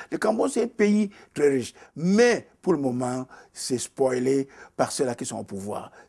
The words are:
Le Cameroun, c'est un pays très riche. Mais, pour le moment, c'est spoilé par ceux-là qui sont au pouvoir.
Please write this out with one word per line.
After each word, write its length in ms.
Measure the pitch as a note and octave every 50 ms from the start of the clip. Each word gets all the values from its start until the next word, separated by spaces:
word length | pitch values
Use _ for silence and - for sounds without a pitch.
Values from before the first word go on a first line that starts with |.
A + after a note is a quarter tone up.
| - -
Le 60 | D#3+ D#3+
Cameroun, 320 | - G#3+ A3+ A3 C#4+ C#4
c'est 140 | - A#3+ A3+
un 40 | A#3
pays 420 | - - G#3 G#3 G#3 G#3 G#3+ G3 - - - _ _
très 160 | - D3 C#3+
riche. 240 | C#3 C3 A2+ - - - - - _
Mais, 520 | C#3+ D#3+ F3+ G3 G#3+ A#3+ A#3+ A3+ D3+ - - _ _
pour 100 | - F#3
le 80 | E3+ D3
moment, 480 | C#3 C3 B2 B2 C3 B2 B2 C3 B2+ - - - - _
c'est 260 | _ - - - C3 A#2
spoilé 720 | - - - - C3+ C3 B2+ B2 B2+ C3 C#3 C#3 C3+ C#3 - - - - _ -
par 140 | B2+ A#2+ -
ceux-là 220 | - C#3+ B2 A#2
qui 100 | - C3+
sont 120 | - A#2 G#2+
au 60 | G#2
pouvoir. 480 | - G2+ G2 F#2+ G#2 G2+ - - - - - -